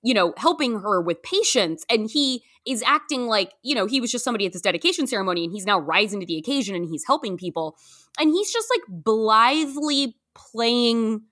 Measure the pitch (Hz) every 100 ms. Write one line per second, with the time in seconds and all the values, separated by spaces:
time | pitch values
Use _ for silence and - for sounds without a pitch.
0 | 226 226 175 - 320 339 269 220 196 190
1 | 175 165 - 381 453 254 180 160 - 226
2 | 214 294 277 254 _ _ - 247 247 294
3 | - 269 240 214 190 _ 240 269 202 269
4 | 240 240 254 226 196 180 202 170 339 359
5 | 277 214 190 175 170 202 190 196 147 170
6 | 208 202 175 160 156 277 202 185 175 156
7 | - 294 240 180 180 160 160 - - -
8 | _ - 311 330 415 466 427 427 349 180
9 | 156 220 220 220 233 302 294 277 302 277
10 | 269 - _ - - 220 233 240 240 233
11 | 220 220 220